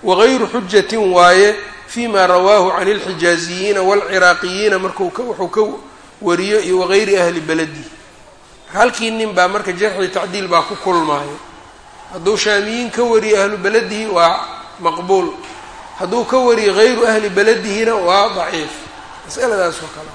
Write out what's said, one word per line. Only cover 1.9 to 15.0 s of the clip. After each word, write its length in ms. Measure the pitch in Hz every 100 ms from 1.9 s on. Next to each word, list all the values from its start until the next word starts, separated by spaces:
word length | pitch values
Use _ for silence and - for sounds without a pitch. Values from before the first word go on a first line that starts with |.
| - 240
ma 180 | 202 180
rawaahu 440 | 180 185 208 185 175
can 120 | 185
ilxijaaziyiina 920 | 208 190 175 175 170 165 180 196 196
waalciraaqiyiina, 960 | 185 202 196 190 180 175 175 185 214 190
markuu 320 | 185 - 185
ka, 120 | -
wuxuu 260 | 247 196 180
ka 120 | 220 214 - - - - -
wariyo, 400 | 202 175 190 214
iyo 180 | 180 185
wa 80 | 180
gayri 300 | 196 214 196
ahli 240 | 175 175
baladihi. 500 | 156 160 156 147 139 - - - - - - - -
Halkii 360 | 190 233 233 226
nin 220 | 220 220
baa 160 | 185 180
marka 240 | 202 202
jarxi 360 | 175 208 190 185
tacdiil 400 | 185 190 190 190
baa 140 | 175
ku 120 | - 202
kulmaayo. 600 | - 180 156 147 143 147 - - - - - - -
Hadduu 240 | 190 170 208
shaamiyiin 540 | 214 202 208 226 240
ka 120 | 202
wariyo 360 | 240 226 214 208
ahlu 140 | 196 208
baladihi, 480 | 190 220 226 208 214
waa 340 | 180 170 185 - - - -
maqbuul. 500 | 170 160